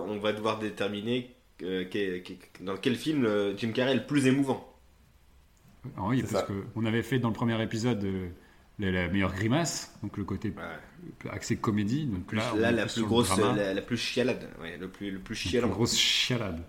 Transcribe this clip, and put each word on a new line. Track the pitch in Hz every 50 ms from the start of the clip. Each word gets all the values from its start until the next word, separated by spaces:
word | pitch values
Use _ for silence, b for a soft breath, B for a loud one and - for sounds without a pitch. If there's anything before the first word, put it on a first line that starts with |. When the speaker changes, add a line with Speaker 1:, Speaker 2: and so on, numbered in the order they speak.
| 87
Speaker 1:
on | 95 107 104
va | 104 107 104
devoir | 107 107 110 107 107
déterminer, | 110 104 - - 101 98 104 101 101 113 123 127 123 - - - _ _ _ - 82
euh, | 90 95 92 90 92
quel, | - 107 101 95 90 90 90
quel, | - 92 - - - - -
dans | 92 95 98
quel | 95 - 131 120
film, | 117 - 151 156 143 123
euh, | 107 104 104 101 101 98
Jim | 98 120 113 110
Carrey | 123 127 135 131
est |
le | 117 -
plus | - 147 143 127
émouvant. | 131 131 143 139 135 117 - - - - _ - - - - - _ - - _ - - - - _ _ _ - - - - - - -
Speaker 2:
Ah | - 95
oui, | 101 127 127
Speaker 3:
C'est | 113 - -
Speaker 2:
parce | 95 -
Speaker 3:
ça. | - 101
Speaker 2:
que | 98 92 - -
on | 110 113
avait | 110 110 117 107
fait | - 139 127
dans | 113 117
le | 101
premier | - 123 117 113 110 113
épisode, | 107 113 113 110 123 117 101 101
euh, | 95 95 95 92 87 87 - B B B B B B B -
la, | 101 95 92
la | 92 90 85
meilleure | 92 98 95 90 87
grimace, | 92 107 113 127 160 170 160 - - - - - - -
donc | 101 -
le | 104 98
côté | - 101 92 - 104
Speaker 1:
Ouais. | - - 85 85 80 76 - - - - - - - - - 113
Speaker 2:
axé | 104 104 - - 110
comédie. | - - - 101 104 104 101 123 151 160
Donc | 131 98 90 90
Speaker 1:
Plus, | - 107 110
Speaker 2:
là, | 110
Speaker 1:
là, | 120 113
Speaker 2:
on | 107
est | 113 117 120
Speaker 1:
la | 110 101
Speaker 2:
plus |
Speaker 1:
plus | - -
Speaker 2:
sur | 117 110
le | 107
Speaker 1:
grosse, | 113 120 117 95 95
Speaker 2:
drama. | 95 104 101 127
Speaker 1:
la, | 104 101 95 95
la | 101 -
plus | - 120
chialade, | 113 - - - 123 120 127 110 90 - - - -
ouais, | 82 82 87 76
le | 92 92
plus, | 92 - 101 101
le | 98 95
plus | 95 - 110
Speaker 2:
La | -
plus | - 92
Speaker 1:
chialant. | 104 120 123 107
Speaker 2:
grosse | 90 95 120 110 -
chialade. | - - - - - - - 131 117 113 95 82 82 82